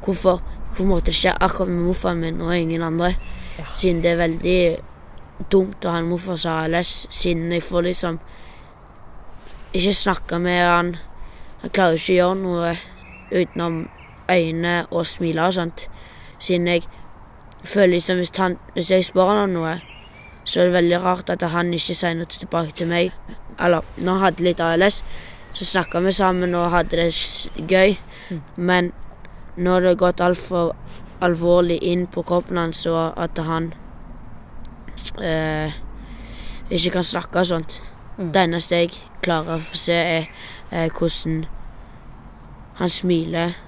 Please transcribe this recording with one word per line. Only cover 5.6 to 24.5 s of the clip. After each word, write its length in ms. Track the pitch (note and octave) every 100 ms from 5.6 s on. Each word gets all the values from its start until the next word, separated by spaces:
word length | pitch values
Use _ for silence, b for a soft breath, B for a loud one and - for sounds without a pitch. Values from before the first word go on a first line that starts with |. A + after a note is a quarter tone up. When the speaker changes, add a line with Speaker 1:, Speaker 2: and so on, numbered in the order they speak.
| F#3+ G3 F#3
Speaker 1:
å 40 |
ha 80 | E3+
en 120 | E3
morfar 280 | F3 F#3 E3+
som 140 | E3+
har 160 | D#3+ D#3+
A 20 |
L 60 | E3
S, 320 | F3 - -
siden 420 | - F3 E3+ E3+
jeg 120 | E3+
får 180 | E3 F3+
liksom 380 | F3 F3+ F3 E3 B B B B B B - - - - - - - - -
ikke 200 | F#3 F3+
snakke 440 | G3+ - F3+ - E3+
med 220 | F3 F3+
han. 360 | F3 F3 F3 E3+ - - B B B B
Han 100 | -
klarer 240 | - F3+ E3
ikke 160 | -
å 60 | F3+
gjøre 180 | F3+ F#3+
noe 400 | F#3+ F3 E3+ F3 B B - - -
utenom 580 | - E3+ - E3+ E3 D#3+ - - - -
øyne 440 | F#3 E3 E3 F3 F3 D#3+
og 160 | F3 E3+
smile 400 | - E3+ D#3+ E3+
og 60 |
sånt. 340 | F#3 E3+ - - B B B B B
Siden 280 | - F3+ F3
jeg 180 | F3 - B B - - - - - -
føler 300 | G3+ F#3+ F3
liksom, 260 | - F3+
hvis 160 | F3+ -
han, 200 | F#3 F3 -
hvis 180 | - E3+
jeg 120 | F#3 F3
spør 280 | F#3 F#3
han 100 | G#3
om 120 | G3+ F3
noe, 160 | D#3+ E3 - - - - - - -
så 160 | -
er 80 | F3+
det 40 |
veldig 280 | F3 E3+ F3
rart 260 | F3+ F3+ -
at 120 | F3
han 320 | E3+ E3+ F3
ikke 220 | E3+ - F3
sier 200 | F3 E3
noe 140 | E3
tilbake 480 | - - E3+ D#3+ -
til 100 | E3+
meg. 240 | E3+ F3+ - - - - -
Eller, 220 | F3 E3+ - -
når 140 | F3
han 120 | F#3+ F#3+
hadde 180 | F3
litt 160 | F3